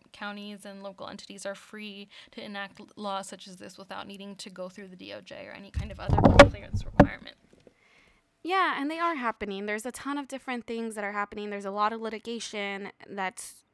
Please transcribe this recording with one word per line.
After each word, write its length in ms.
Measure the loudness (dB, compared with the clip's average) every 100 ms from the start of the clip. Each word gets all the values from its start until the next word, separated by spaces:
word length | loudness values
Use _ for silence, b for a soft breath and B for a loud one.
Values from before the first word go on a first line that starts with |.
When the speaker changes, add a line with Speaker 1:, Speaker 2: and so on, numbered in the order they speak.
| _
Speaker 1:
counties 520 | -12 -10 -8 -10 -12 -14
and 180 | -12
local 240 | -12 -12 -12
entities 400 | -12 -14 -10 -8
are 80 | -10
free 540 | -12 -12 -12 -12 -16 B B
to 140 | -14
enact 360 | -10 -8 -8 -10
l-, 100 | -20 -10
laws 320 | -6 -4 -6
such 200 | -12 -16
as 100 | -16
this 220 | -16 -16
without 280 | -12 -12 -10
needing 280 | -12 -14 -12
to 160 | -14
go 180 | -10 -12
through 180 | -12 -16
the 80 | -14
D 180 | -12
O 80 | -12
J 260 | -12 -14 -14
or 40 |
any 200 | -14 -8
kind 200 | -6 -6
of 80 | -4
other 220 | 0 6 10 12 12
clearance 380 | 12 -6 -6 0
requirement. 520 | 6 6 6 -12 -20 _ -20 -20 b b b b b b _
Speaker 2:
Yeah, 360 | 0 2 4 2
and 100 | -2
they 100 | 0
are 160 | 0 0
happening. 500 | -2 -2 -4 -4 -2
There's 220 | -2 -4
a 40 |
ton 280 | -8 -4 -4
of 80 | -4
different 400 | -8 -6 -6 -4
things 260 | -4 -4
that 100 | -4
are 80 | -4
happening. 380 | -2 -4 -4 -6
There's 160 | -4 -4
a 60 |
lot 200 | 2 2
of 100 | 0
litigation 880 | -6 -6 -6 -6 -6 -4 -4 -4 -8 -14 -12
that's 540 | -4 -4 -4 -14 -16 _